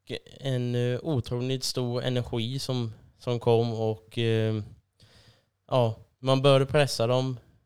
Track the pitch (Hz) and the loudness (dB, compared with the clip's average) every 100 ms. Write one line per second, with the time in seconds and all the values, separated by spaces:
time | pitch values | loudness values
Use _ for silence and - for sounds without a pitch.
0 | - 120 - - 139 127 123 123 123 123 | -12 -12 -12 -10 -4 -2 0 0 0 -2
1 | 165 135 - 123 127 131 - 131 123 120 | -2 -2 -2 -4 -4 -4 -4 -4 -2 -2
2 | 127 123 120 120 113 135 - 127 113 110 | -2 -2 -2 -4 -4 -4 -4 -4 -4 -8
3 | - _ - 120 120 113 117 113 110 110 | -20 _ -4 0 4 4 2 -2 -2 -4
4 | - 120 113 110 110 110 104 - _ _ | -8 -2 0 2 0 -2 -6 -14 _ _
5 | - - _ _ _ _ - 131 113 110 | -20 -20 _ _ _ _ -2 2 2 -2
6 | - _ 131 135 139 135 135 151 139 - | -14 _ 0 4 6 6 4 2 2 0
7 | 117 127 131 120 - _ | 0 2 0 -4 -12 _